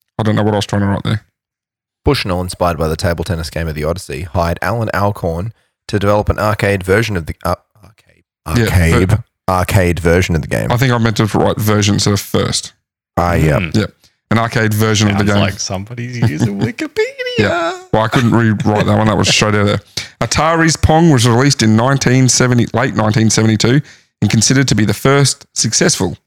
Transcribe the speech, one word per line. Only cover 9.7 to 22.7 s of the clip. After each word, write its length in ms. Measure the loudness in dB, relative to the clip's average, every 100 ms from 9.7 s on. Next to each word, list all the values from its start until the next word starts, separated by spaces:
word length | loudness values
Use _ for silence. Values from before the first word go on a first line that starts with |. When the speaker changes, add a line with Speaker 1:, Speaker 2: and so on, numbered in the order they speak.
| 2 2 0
Speaker 2:
version 360 | 2 2 2 -2
of 60 |
the 60 | -2
game. 240 | -4 -2
Speaker 1:
I 60 | 0
think 160 | 0
I 40 | 2
meant 180 | 0 0
to 80 | 0
write 320 | 2 0 0
version 380 | 0 2 2 0
instead 180 | 0
of 80 | -2
first. 500 | -2 -2 -2 -4 -8 _ _ _ _ -4
Speaker 2:
Ah, 160 | 0
yeah. 260 | 2 2 0
Speaker 3:
Hmm. 100 | 0
Speaker 1:
Yeah. 120 | -2 -2 -8 _ _ _
An 80 | -2
arcade 360 | -2 0 0
version 340 | 0 0 2 2
of 40 |
the 60 | 2
Speaker 3:
Sounds 120 | 0
Speaker 1:
game. 80 | 2
Speaker 3:
like 200 | 0 -4
somebody's 580 | -8 -8 -10 -12 -10 -2 -2
using 300 | 0 -4 -2
Speaker 1:
<laughs> 20 |
Speaker 3:
Wikipedia. 760 | -6 -6 -8 -4 -4 -4 -8 -2
Speaker 1:
Yeah. 440 | -2 -2 -4 -8 -2
Well, 100 | -2
I 40 | 0
couldn't 220 | 0 2
rewrite 540 | 2 2 0 0 0 2
that 120 | 2
one. 100 | 2
That 100 | 2
was 120 | 0
straight 260 | 0 0 2
out 100 | 0
there. 140 | -2 -6 -14 -16 _
Atari's 560 | -4 0 2 2 2 2
Pong 360 | 2 4 6
was 140 | 4 4
released 360 | 4 2 2
in 120 | 2 4
nineteen 500 | 2 2 2 4 4
seventy, 380 | 2 2 2 2